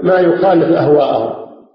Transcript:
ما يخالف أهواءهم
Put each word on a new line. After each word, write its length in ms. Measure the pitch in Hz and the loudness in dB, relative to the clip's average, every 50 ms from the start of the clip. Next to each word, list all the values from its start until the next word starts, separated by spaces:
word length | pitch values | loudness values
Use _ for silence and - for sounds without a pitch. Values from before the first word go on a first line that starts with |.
| - | 0
ما 160 | 175 185 180 | 0 0 2
يخالف 580 | 180 170 165 175 180 190 185 165 156 139 165 - | 2 0 0 0 0 2 2 2 2 0 0 0
أهواءهم 720 | - 143 147 147 139 131 135 117 113 117 - - - - - - - _ _ | 2 2 2 2 2 0 -2 -4 -4 -6 -8 -12 -16 -20 -20 -20 -20 _ _